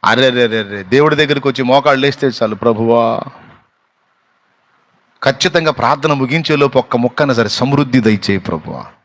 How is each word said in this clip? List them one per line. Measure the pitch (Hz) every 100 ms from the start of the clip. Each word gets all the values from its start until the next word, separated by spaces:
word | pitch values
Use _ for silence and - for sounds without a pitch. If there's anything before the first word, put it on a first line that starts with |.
అరే | - 117 131
రే | 123 120
రే | 110
రే, | 104 101
దేవుడి | 92 131 151 147
దగ్గరికి | 147 143 135
వచ్చి | 127
మోకాళ్ళు | 123 135 147 135
లేస్తే | 139 135 139
చాలు, | 113 110
"ప్రభువా, | 104 117 110 113 117 113 113 - - - - _ _ _ _ _ _ _ _ _ _ _ _ _ _ _ _
ఖచ్చితంగా | - 139 185 170 160
ప్రార్థన | 147 117 143 151
ముగించేలోపు | 143 131 151 160 151 139 131
ఒక్క | 120 123
ముక్కన | 120 - 147
సరే | 117 113
సమృద్ధి | - 127 139 143 127
దయచేయి | 110 104 - 98
ప్రభువా | 92 85 - - - _